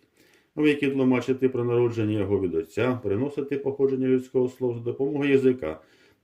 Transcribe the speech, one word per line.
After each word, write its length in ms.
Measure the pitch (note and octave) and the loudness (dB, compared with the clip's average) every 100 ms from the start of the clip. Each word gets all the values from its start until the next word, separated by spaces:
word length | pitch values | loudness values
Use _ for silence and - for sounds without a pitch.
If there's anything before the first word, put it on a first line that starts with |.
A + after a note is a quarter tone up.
| _ _ _ _ _ | _ _ _ _ _
А 60 | D3+ | 0
ви, 80 | D3+ | 2
які 200 | C#3+ C#3 | 2 0
тлумачите 600 | C3+ B2+ B2 B2+ B2+ C3 | 2 2 2 0 0 0
про 160 | A#2+ | 0
народження 540 | A#2+ A#2+ A#2+ A2 G#2+ G#2+ | 0 2 0 0 -2 -2
його 220 | F#2+ F#2+ | 0 0
від 140 | F#2 | 0
Отця, 460 | D#2+ - G#2 B2+ A2+ | -4 -4 -2 -2 -2
переносите 560 | G#2 G2+ C#3 D3 C3+ C#3 | -2 -2 -4 -6 -6 -4
походження 500 | C3+ C3+ C3+ C3 C3 | -4 -2 0 0 2
людського 400 | B2+ B2+ C3 B2 | 0 0 -2 -2
слова 260 | - B2 | -2 -4
за 60 | A#2 | -4
допомогою 500 | A#2 A#2 C#3 C#3+ C#3+ | -6 -4 -4 0 4
язика 500 | B2+ B2+ B2 D#2 D#2 _ _ _ _ | 4 4 2 -2 -8 _ _ _ _